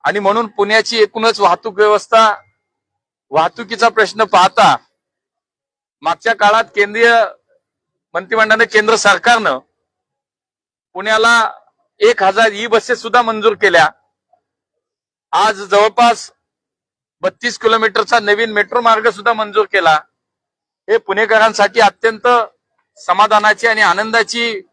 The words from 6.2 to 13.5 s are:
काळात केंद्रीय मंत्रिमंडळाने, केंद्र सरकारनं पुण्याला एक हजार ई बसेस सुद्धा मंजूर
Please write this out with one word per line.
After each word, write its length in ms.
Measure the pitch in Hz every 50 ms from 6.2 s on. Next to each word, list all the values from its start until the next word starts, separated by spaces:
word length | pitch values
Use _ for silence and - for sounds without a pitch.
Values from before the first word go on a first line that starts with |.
| - 226 226
काळात 300 | 226 214 208 214 226 226
केंद्रीय 600 | 226 _ 202 208 208 208 226 233 233 233 233 214 - - _ _ _ _ _ _ _ _ _ _ _ _ _ _ _ _
मंत्रिमंडळाने, 500 | 170 190 185 226 220 220 214 220 220 233
केंद्र 320 | 226 - - 208 214 233
सरकारनं 640 | 214 - 202 196 175 - - 240 226 214 165 135 131 _ _ _ _ _ _ _ _ _ _ _ _ _ _ _ _ _ _ _ _ _ _ _ _ _ _
पुण्याला 580 | _ 180 190 214 220 220 220 233 233 233 220 - - - _ _ _ _ _ _ _ _
एक 240 | 208 226 240 -
हजार 280 | 196 190 190 208 226 220
ई 140 | 202 202 220
बसेस 320 | 240 214 220 - - 247 233
सुद्धा 240 | - 226 196 247
मंजूर 320 | 240 226 220 214 202 226